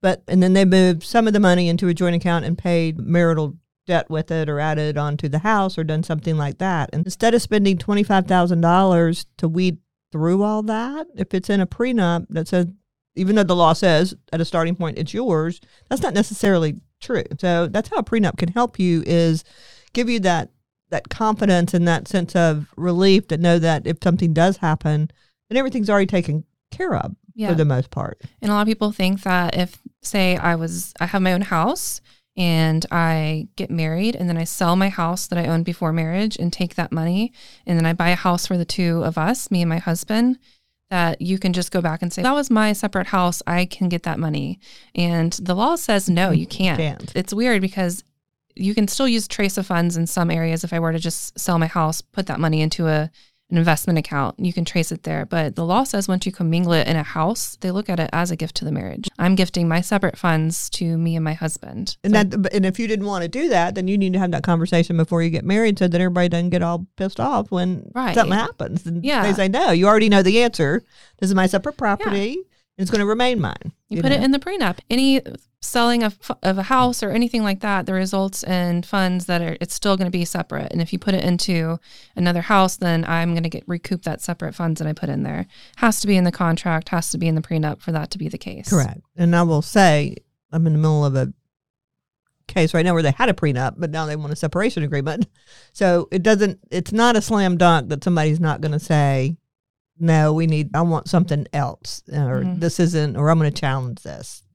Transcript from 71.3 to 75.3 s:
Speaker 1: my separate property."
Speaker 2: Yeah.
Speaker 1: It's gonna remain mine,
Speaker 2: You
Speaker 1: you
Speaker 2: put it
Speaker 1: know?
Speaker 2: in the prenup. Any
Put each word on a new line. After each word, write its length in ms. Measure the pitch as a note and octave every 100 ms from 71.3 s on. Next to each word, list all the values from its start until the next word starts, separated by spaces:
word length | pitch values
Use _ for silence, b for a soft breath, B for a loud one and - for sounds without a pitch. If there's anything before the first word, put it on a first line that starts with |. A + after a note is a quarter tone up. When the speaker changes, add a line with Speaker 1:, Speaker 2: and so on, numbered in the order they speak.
| F#3+
Speaker 1:
my 100 | F#3
separate 300 | G3 A#3+ D4
property." 600 | A3+ G3+ - G3+ G3+ D#4
Speaker 2:
Yeah. 40 | F#4+ _ _ -
Speaker 1:
It's 120 | F#3+
gonna 160 | A3 G3+
remain 340 | A3 B3 A#3+
mine, 320 | A#2+ - - - _
Speaker 2:
You 80 | G#3+
Speaker 1:
you 60 |
Speaker 2:
put 100 | G#3+
it 60 | C#4
Speaker 1:
know? 60 | C4+
Speaker 2:
in 40 |
the 60 | C4+
prenup. 400 | D#4 G4 A3 F#3 _
Any 320 | A#3+ C4+ C4+ -